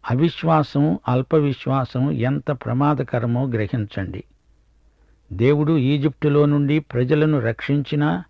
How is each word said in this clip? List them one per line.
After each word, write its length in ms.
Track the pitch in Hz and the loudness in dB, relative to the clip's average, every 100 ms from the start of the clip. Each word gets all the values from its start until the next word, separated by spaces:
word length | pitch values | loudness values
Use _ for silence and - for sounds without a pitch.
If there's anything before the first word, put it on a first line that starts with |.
| - | -2
అవిశ్వాసం, 880 | 123 160 - 165 160 139 143 151 196 - | 0 0 0 2 2 2 0 0 0 0
అల్పవిశ్వాసం 1000 | 127 131 156 143 131 - 135 127 123 135 | -2 2 0 0 -2 -2 -2 -2 -2 -2
ఎంత 400 | 143 120 143 - | 0 -2 -2 -4
ప్రమాదకరమో 960 | 135 120 120 147 139 135 123 120 120 135 | -6 -4 0 0 0 -2 -2 0 -2 -2
గ్రహించండి. 800 | 117 104 123 104 - 95 92 - _ _ _ _ _ _ _ _ _ _ | -2 -2 -4 -4 -6 -8 -10 -14 _ _ _ _ _ _ _ _ _ _
దేవుడు 460 | 90 120 147 151 160 | 0 2 4 2 2
ఈజిప్టులో 680 | 131 147 147 - 151 143 147 | 2 0 -2 0 0 4 4
నుండి 320 | 147 139 151 | 2 2 0
ప్రజలను 600 | - 120 127 151 156 147 | -2 -2 2 2 2 2
రక్షించినా 880 | 113 113 - 143 135 147 151 175 180 | 0 -4 -2 -2 0 0 0 -2 -6